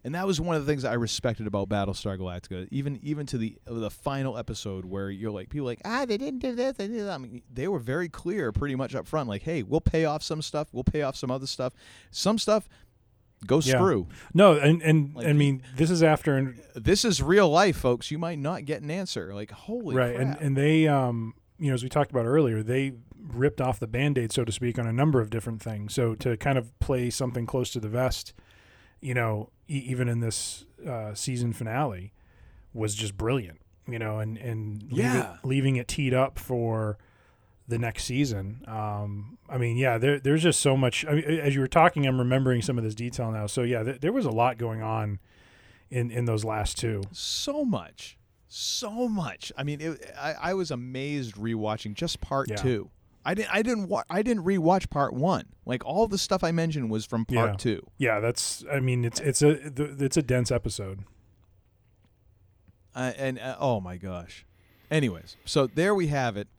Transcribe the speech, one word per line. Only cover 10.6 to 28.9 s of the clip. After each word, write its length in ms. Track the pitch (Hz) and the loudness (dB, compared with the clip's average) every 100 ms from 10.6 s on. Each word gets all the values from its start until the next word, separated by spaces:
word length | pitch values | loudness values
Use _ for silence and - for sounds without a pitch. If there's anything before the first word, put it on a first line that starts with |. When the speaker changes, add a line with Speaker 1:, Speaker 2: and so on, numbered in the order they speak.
| 156 | -6
Speaker 1:
we'll 140 | 120 | -2
pay 180 | 127 151 | 0 0
off 140 | 139 - | -4 -4
some 120 | 127 | -6
other 160 | 131 135 | -4 -6
stuff." 240 | - 123 - - - - | -6 -6 -6 -20 -20 -14
Some 260 | - 185 226 | -2 2 2
stuff 300 | - 214 - - - _ _ _ _ _ - | 4 2 2 -20 -20 _ _ _ _ _ 2
goes 180 | 139 135 | 4 6
Speaker 2:
Yeah. 120 | 131 | 6
Speaker 1:
through. 260 | 185 117 85 - - | 6 4 -2 -12 0
Speaker 2:
No, 240 | 160 202 151 | 8 10 10
and, 240 | 143 165 | 6 6
and, 300 | 160 160 143 | 6 6 4
Speaker 1:
Like, 140 | 147 151 | -2 2
Speaker 2:
I 60 | |
mean, 320 | 147 139 135 127 | 4 4 2 -6
this 160 | 127 160 | 0 2
is 140 | 175 | 6
after 320 | 160 147 - 135 | 6 6 4 2
and 260 | 135 120 - 127 | 0 -6 -16 -2
Speaker 1:
this 280 | 113 202 | 2 4
is 160 | 240 139 | 4 2
real 280 | 139 196 180 | 6 6 8
life, 260 | 160 196 147 | 6 6 4
folks. 320 | 131 123 - | 2 2 -2
You 60 | 156 | -6
might 180 | 165 160 | -4 -4
not 260 | 139 175 | -4 -4
get 180 | 143 139 | -6 -6
an 100 | 147 | -4
answer. 420 | 175 185 - 85 | -6 -4 -6 -6
Like, 160 | 101 104 | -8 -10
holy 460 | 107 - 240 196 131 | -14 -10 -8 -2 0
Speaker 2:
Right, 180 | 123 | 0
Speaker 1:
crap. 100 | 120 | 0
Speaker 2:
and, 160 | 131 143 | -2 -2
and 160 | 143 135 | -2 2
they, 300 | 147 160 156 | 4 6 4
um, 480 | 143 123 117 113 - _ _ | 4 2 -2 -6 -12 _ _
you 80 | 147 | -2
know, 40 | |
as 80 | 127 | -2
we 60 | 127 | 0
talked 240 | 147 143 | 0 0
about 140 | 131 117 | 0 2
earlier, 360 | 147 139 110 | 4 4 2
they 300 | 110 131 139 120 123 - | 0 0 -2 -6 -20 -18
ripped 420 | 165 120 143 147 | -12 0 0 2
off 200 | 127 110 | -2 -2
the 80 | 113 | -4
Band-Aid, 420 | 120 147 131 113 | 0 2 2 0
so 140 | - | -2
to 80 | 117 | -2
speak, 260 | 101 123 120 | -2 -2 -2
on 80 | 117 | -2
a 60 | |
number 280 | 117 151 131 | 2 4 4
of 100 | 107 | 2
different 300 | 113 117 113 | -4 -6 -8
things. 340 | 113 104 107 | -8 -8 -4
So 200 | - 117 | 0 0
to 220 | 110 127 113 | 0 -2 0
kind 200 | 143 135 | 2 0
of 200 | 117 _ | -2 _
play 320 | - 127 123 | -2 0 -2
something 340 | - 127 120 | -2 -4 -4
close 260 | 117 127 127 | -2 -2 -2
to 80 | 123 | -4
the 80 | 107 | -4
vest, 460 | 117 127 - - - - - - - - | 0 0 -2 -8 -20 -20 -20 -20 -20 -20